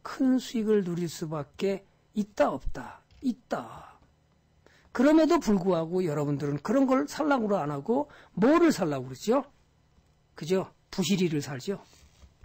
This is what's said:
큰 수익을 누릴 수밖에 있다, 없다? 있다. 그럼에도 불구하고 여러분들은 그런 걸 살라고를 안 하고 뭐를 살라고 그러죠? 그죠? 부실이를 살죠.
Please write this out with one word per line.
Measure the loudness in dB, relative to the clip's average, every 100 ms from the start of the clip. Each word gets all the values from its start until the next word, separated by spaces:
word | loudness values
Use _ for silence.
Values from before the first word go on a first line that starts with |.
큰 | -12 -2 2 0
수익을 | -2 -4 2 2
누릴 | 0 -4 -4
수밖에 | -6 -8 -8 -8 -4 -4 -4 -10 _ _
있다, | -6 -4 0 0
없다? | 0 -6 -6 -10 -18 _ -8
있다. | -6 -6 -6 -8 -8 -16 -20 -20 _ _ _ _ _ _ _ _ _
그럼에도 | 2 6 6 6 4
불구하고 | 2 0 2 0 0 -2
여러분들은 | 0 -2 -2 -2 -2 -4
그런 | 0 2
걸 | 4 2 0
살라고를 | -2 0 0 0 -2
안 | -2
하고 | -4 -2 -2 -2 -10 -10
뭐를 | 0 4 6 4
살라고 | 4 0 -4
그러죠? | -6 -6 0 0 -2 _ _ _ _ _ _ _ _
그죠? | -10 -2 -2 -2 _ -12
부실이를 | -4 0 0 0 -2
살죠. | -6 -10 -8 -10 -12 -20 _ _ -20 _